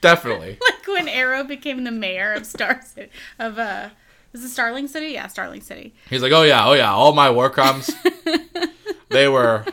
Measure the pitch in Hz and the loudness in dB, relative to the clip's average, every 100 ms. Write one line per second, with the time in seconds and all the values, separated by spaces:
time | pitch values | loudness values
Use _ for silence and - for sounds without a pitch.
0 | 170 170 120 107 92 98 494 - - 392 | 4 4 2 -8 -8 -2 -2 -2 -6 -6
1 | 320 247 254 262 277 277 294 262 247 226 | -4 -4 -4 -4 -6 -10 -10 -8 -8 -6
2 | 196 185 202 214 214 - 208 254 - - | -6 -6 -4 -6 -8 -8 -4 -4 -6 -20
3 | 202 - - _ 226 214 226 196 208 214 | -20 -20 -20 _ -10 -6 -6 -6 -12 _
4 | _ _ _ 240 247 254 233 247 277 311 | _ _ _ -18 -14 -6 -6 -6 -10 -10
5 | 311 277 196 - 190 - - - - _ | -10 -12 -12 -12 -12 -14 -20 -20 -20 _
6 | - 127 127 156 156 127 113 143 113 101 | -8 -4 2 4 6 6 6 4 4 4
7 | 139 147 139 120 131 135 135 135 131 - | 4 6 4 4 0 2 2 2 -6 -2
8 | 359 349 - 359 - 349 339 - 427 370 | -4 -4 -4 -4 -4 -8 -8 -10 -14 -14
9 | _ 131 139 135 120 110 107 | _ 2 4 4 2 2 -4